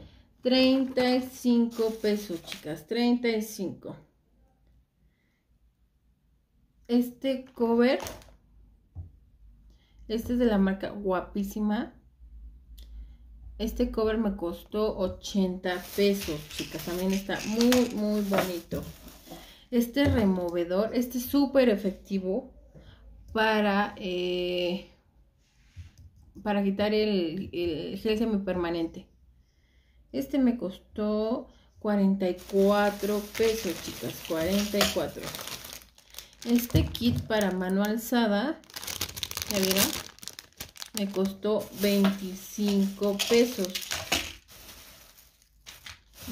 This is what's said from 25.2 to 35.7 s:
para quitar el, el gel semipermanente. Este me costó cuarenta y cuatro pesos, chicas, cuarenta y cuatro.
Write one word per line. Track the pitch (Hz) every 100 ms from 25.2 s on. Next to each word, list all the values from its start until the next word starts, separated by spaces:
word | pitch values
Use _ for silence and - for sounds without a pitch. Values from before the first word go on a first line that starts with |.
| _ _ _ _ _ - - - - _ - -
para | 214 202
quitar | 196 196 208
el, | 214 214 196 165 180 196
el | 170 175 151 175 196
gel | 220 214
semipermanente. | 226 202 196 180 170 170 165 190 - _ _ _ _ _ _ _ _ _ _
Este | 254 277 285
me | 254 233
costó | 180 - - - 214 214 220 262 - - _ -
cuarenta | 214 208 190 196 185
y | 180 -
cuatro | 196 196 208 208 202 202 208 208 -
pesos, | 220 220 185 165
chicas, | - - 139 156 -
cuarenta | 165 170 202 208 202
y | 196
cuatro. | 185 147 - - - - - -